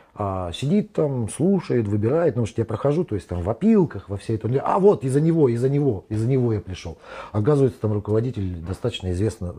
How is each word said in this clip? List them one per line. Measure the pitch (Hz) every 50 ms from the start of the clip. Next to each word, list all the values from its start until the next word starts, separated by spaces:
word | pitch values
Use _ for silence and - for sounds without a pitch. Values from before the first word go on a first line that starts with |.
| - _ _
а, | - 104 98 95 92 92 87 85
сидит | - - 139 180 214 202 208 _
там, | - 160 147 139 127 113 98
слушает, | - - 143 185 202 180 - - 127 123 113
выбирает, | 101 104 107 104 113 135 165 175 160 -
ну, | 123 117
что | 104 - - 113
я |
прохожу, | - 120 110 - 139 147 165 180
то | - 107
есть | 98 - -
там | 90 90 85
в | 92
опилках, | 117 - - 220 226 208 - - - 101 - -
во | 101
всей | 101 - - 113
этой... | 110 - 110 123
а | 135 - - - 202
вот | 180 208 190 - -
из-за | 135 127 143
него, | 151 165 165 165 151 127
из-за | 117 117 120 135
него, | 139 143 147 139 113 92 - _
из-за | 110 107 110
него | 120 135 131 123 120 110
я | 101
пришел. | - 95 92 - - 87 78 - - - - - - - -
Оказывается, | 107 107 143 151 139 139 127 - -
там | - 107 107
руководитель | 104 101 - 104 110 117 131 123 107 98 92 90
достаточно | 85 82 87 92 - - 120 113 - - 92 90
известного, | 87 104 110 104 - 92 87 85